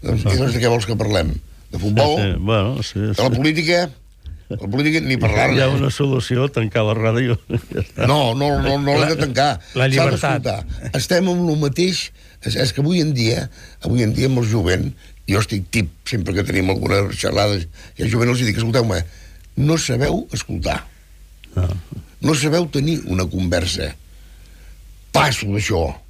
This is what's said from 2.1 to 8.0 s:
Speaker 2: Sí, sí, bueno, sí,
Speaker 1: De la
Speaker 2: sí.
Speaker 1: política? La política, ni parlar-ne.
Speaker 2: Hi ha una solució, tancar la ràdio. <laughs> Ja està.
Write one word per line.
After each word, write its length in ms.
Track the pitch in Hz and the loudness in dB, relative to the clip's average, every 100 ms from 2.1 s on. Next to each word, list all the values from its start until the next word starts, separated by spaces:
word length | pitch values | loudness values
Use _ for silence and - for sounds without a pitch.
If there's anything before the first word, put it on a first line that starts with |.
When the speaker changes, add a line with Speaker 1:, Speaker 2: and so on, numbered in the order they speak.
| 151 | 4
Speaker 2:
Sí, 140 | 101 | 0
sí, 40 | 85 | -2
bueno, 420 | 92 110 101 135 | 0 2 2 -2
sí, 180 | - - | -6 -4
Speaker 1:
De 140 | 107 | -2
la 160 | 107 123 | 0 2
Speaker 2:
sí. 60 | 117 | 2
Speaker 1:
política? 520 | 147 156 160 175 175 - - - - - - | 2 0 0 0 0 -6 -20 -20 -18 -18 -12
La 160 | 107 104 | -10 -4
política, 320 | 117 151 156 139 | 0 0 0 0
ni 80 | 127 | 0
parlar-ne. 380 | 110 104 135 131 | 2 2 2 4
Speaker 2:
Hi 20 | |
ha 60 | 135 | 2
una 220 | 135 135 | 2 0
solució, 540 | - 139 131 - 123 139 | 0 0 0 0 0 0
tancar 320 | 139 110 120 | 0 0 0
la 140 | 107 110 | 0 2
ràdio. 380 | 110 113 123 117 - | 2 2 2 0 -2
<laughs> 160 | - - | -6 -4
Ja 140 | - | -8
està. 240 | - - | -8 -2